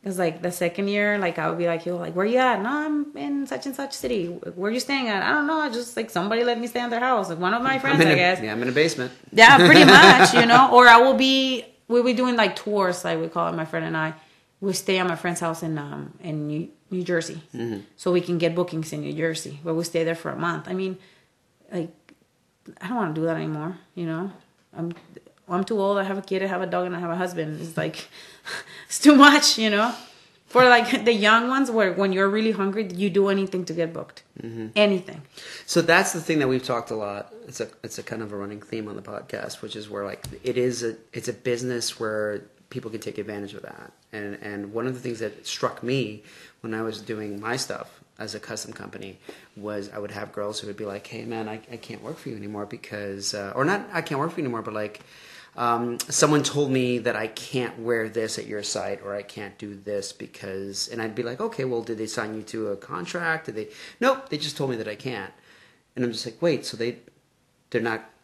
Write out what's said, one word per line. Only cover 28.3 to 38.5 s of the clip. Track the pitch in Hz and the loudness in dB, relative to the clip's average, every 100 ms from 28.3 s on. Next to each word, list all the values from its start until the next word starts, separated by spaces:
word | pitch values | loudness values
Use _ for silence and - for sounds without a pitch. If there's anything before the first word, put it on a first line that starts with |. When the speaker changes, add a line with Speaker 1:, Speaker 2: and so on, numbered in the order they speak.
| - - | -20 -12
Speaker 1:
<laughs> | - - - - | -12 -12 -20 -10
it's | - | 4
too | 285 285 | 8 10
much, | 285 294 294 - | 10 10 4 2
you | 220 | 0
know? | 208 226 - - - _ _ _ | 2 0 -4 -16 -20 _ _ _
For, | 247 | 6
like, | 254 240 226 254 214 | 8 8 6 0 2
<laughs> | |
the | |
young | 226 208 226 240 | 4 6 4 4
ones, | 262 262 | 0 0
where | 226 196 | 2 2
when | 175 196 | 2 0
you're | 190 196 | 2 2
really | 208 220 | 2 0
hungry, | 196 196 196 202 | 0 -2 -2 -4
you | 180 202 | -2 0
do | 180 196 | 2 2
anything | 196 190 190 180 | 2 -2 -4 -6
to | |
get | 165 165 | -4 -4
booked. | 165 - - _ - | -6 -14 -18 _ -16
Speaker 2:
Mm-hmm. | 113 113 110 208 | -14 -10 -6 2
Speaker 1:
Anything. | 208 190 180 160 143 - - - - | 2 2 -4 -16 -18 -20 -18 -18 -2
Speaker 2:
So | 175 | 0
that's | 156 170 190 | 4 4 2
the | 170 | -4
thing | 156 160 | -2 0
that | 135 | 2
we've | 131 | 0
talked | 127 120 110 | -2 -6 -6
a | 110 | -8
lot. | 101 101 - - 233 | -6 -8 -12 -18 -18
It's | - | -10
a, | 110 - | -10 -10
it's | 113 - | -16 -14
a | |
kind | - 110 | -10 -10
of | 107 | -10
a | 104 | -10
running | 101 | -10